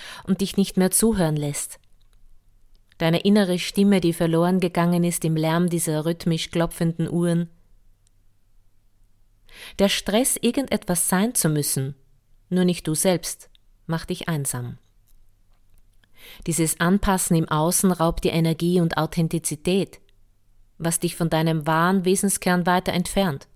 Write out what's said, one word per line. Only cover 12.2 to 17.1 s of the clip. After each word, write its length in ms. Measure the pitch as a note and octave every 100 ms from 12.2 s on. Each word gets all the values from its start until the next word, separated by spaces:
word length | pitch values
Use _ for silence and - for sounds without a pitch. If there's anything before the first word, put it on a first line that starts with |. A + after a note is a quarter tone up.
| _ _ -
nur 160 | F3+
nicht 220 | F3+ E3+ -
du 80 |
selbst, 560 | D#3 F#3+ E3+ - - - _ _ _ -
macht 240 | D#3+ -
dich 180 | F3+ -
einsam. 500 | D#3 C#3 B2 B2 B2 _ _ _ - - _ _ _ _ - - _ _ - - - -
Dieses 340 | D#3+ D#3+ -
Anpassen 560 | F3 G3+ -